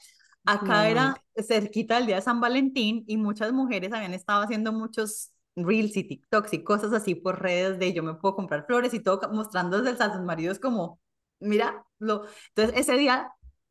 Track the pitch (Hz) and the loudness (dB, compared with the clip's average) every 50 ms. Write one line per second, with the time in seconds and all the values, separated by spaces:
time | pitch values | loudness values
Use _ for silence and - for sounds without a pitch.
0 | - - _ _ _ _ _ _ _ 202 208 202 202 196 220 208 214 220 226 247 | -20 -20 _ _ _ _ _ _ _ 0 0 0 2 2 4 4 4 4 4 4
1 | 262 269 262 - - _ _ 226 214 - 226 214 208 208 - 220 226 220 226 240 | 2 2 0 -4 -10 _ _ -8 -2 2 2 2 2 0 -2 -4 0 2 2 2
2 | 254 214 185 185 196 254 240 233 240 240 247 277 269 269 269 262 220 214 226 226 | 2 2 0 0 0 0 0 2 2 2 2 2 2 2 0 0 0 0 0 -2
3 | 220 - 214 220 214 202 208 214 220 220 254 262 269 247 220 185 180 202 233 220 | -4 -4 -2 0 0 0 0 -2 -2 0 2 0 2 0 0 -2 -2 -2 -4 -4
4 | 208 175 185 185 - - 208 202 208 208 233 214 220 220 220 220 220 220 - - | -4 -4 -6 -6 -2 0 0 2 2 0 -2 -2 -2 -2 -2 -4 -6 -4 -4 -4
5 | 214 214 214 - - - _ _ _ _ _ 180 170 175 214 220 214 208 - 196 | -4 -4 -6 -8 -12 -14 _ _ _ _ _ -4 0 2 2 2 2 0 -2 -4
6 | - - 139 - _ _ 220 214 208 214 190 156 - - 208 208 214 208 226 214 | -4 -4 -10 -14 _ _ 0 0 0 0 -4 -4 0 0 0 0 2 0 0 0
7 | 214 196 170 - - 185 185 180 190 180 175 180 185 190 190 180 185 180 165 165 | 0 0 -2 -2 -2 -4 -4 -2 -2 0 0 2 0 0 0 0 0 0 0 -2
8 | 160 160 160 160 - 196 190 208 190 160 147 147 147 - 240 240 247 247 240 220 | -4 -4 -6 -2 -2 -2 -2 -2 -4 -4 -4 -4 -2 0 2 2 2 0 -2 -2
9 | - 190 196 190 - - 214 214 214 208 - 180 180 175 185 214 247 262 240 240 | 0 0 0 0 0 -4 -4 -4 -4 -2 -2 -2 -2 0 0 0 0 0 0 0
10 | 226 202 190 185 180 180 165 160 160 180 190 - - 262 233 202 165 - - _ | 0 0 0 -4 -4 -4 -4 -2 -2 -4 -4 -2 -2 -2 0 -2 -2 -4 -8 _
11 | _ _ _ _ _ _ _ _ 190 208 208 208 233 - - - - _ _ _ | _ _ _ _ _ _ _ _ -2 0 2 2 2 0 -4 -8 -16 _ _ _
12 | 214 220 214 208 - - - - - - _ 208 214 233 226 247 285 294 254 269 | -4 -2 -2 -2 -4 -10 -18 -20 -20 -4 _ 2 2 2 2 0 2 4 4 4
13 | 294 262 247 269 - - - _ - - - _ _ _ | 4 4 4 2 0 -6 -14 _ -20 -20 -20 _ _ _